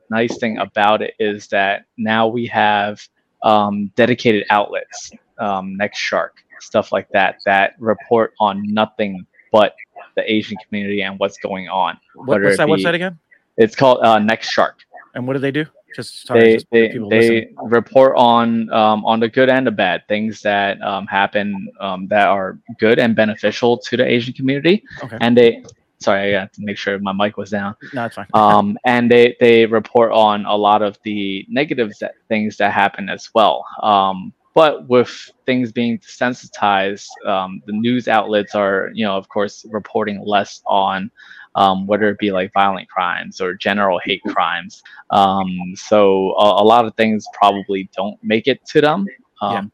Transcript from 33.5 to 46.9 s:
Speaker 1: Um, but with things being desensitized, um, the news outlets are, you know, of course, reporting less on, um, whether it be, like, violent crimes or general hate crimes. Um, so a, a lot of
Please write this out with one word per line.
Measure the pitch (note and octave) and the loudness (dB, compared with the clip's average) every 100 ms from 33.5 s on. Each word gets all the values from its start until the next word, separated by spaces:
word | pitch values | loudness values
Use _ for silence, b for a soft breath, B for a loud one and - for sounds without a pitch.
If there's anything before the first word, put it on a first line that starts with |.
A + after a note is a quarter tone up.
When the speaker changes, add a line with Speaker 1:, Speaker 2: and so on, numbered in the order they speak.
| C2 - - | 2 -6 -6
Speaker 1:
Um, | G#2+ G2+ F#2+ F#2 F#2+ - _ D3+ | 0 2 2 -2 -10 -18 _ 2
but | D3+ C3+ B2+ | 2 0 0
with | B2 A#2 - - _ - | 2 2 -4 -20 _ -4
things | B2+ A#2+ | -2 -2
being | A#2+ A#2+ A2+ | -4 -4 -4
desensitized, | - - B2+ B2 - - G#2 G2 G2 G2+ - - G#2 | -8 -6 -6 -6 -12 -4 0 0 -2 -6 -12 -12 -6
um, | F#2+ F#2+ F#2+ G#2 | -4 -4 -10 -10
the | |
news | G#2+ A#2 B2 A#2 | -4 -2 -2 0
outlets | A2 G#2 G#2 G2+ G#2 | 0 0 -2 -2 -2
are, | G2 G2 G2 | 0 0 -4
you | G#2 G#2+ | -6 -4
know, | G2 | -4
of | F#2+ | -6
course, | G#2+ G2+ - A2 | -6 -6 -8 -12
reporting | A2 - A2+ G#2 G2+ G#2 | -12 -6 -4 -4 -6 -2
less | G#2 G2+ - - | -2 -2 -8 -2
on, | G2+ F#2+ F#2+ G#2+ B B B B - | 0 0 -2 -8 B B B B 0
um, | G2 F#2+ G2 | 2 0 -2
whether | G#2 G#2 | 0 0
it | G2+ | 0
be, | G#2 | -2
like, | F#2 F#2+ | -2 -2
violent | G2 G2 F#2+ - | 0 0 -2 -6
crimes | F#2+ F2+ F2 F#2 - | -6 -4 -4 -8 -8
or | F#2 | -8
general | G2 G#2+ G2+ G2 F2 | -4 -2 0 0 -2
hate | - F#2+ | -4 -6
crimes. | G#2 G2 E2 E2+ F#2 - B B - | -4 -2 -2 -4 -10 -18 B B -2
Um, | G#2 G2 F#2+ F#2 F#2 F2+ F#2+ | 2 2 0 -4 -6 -10 -12
so | - G#2+ G2+ F#2+ F#2+ | 0 4 4 4 0
a, | - G#2 F#2 | 2 2 4
a | G#2+ | 4
lot | A#2+ | 4
of | A2 | 2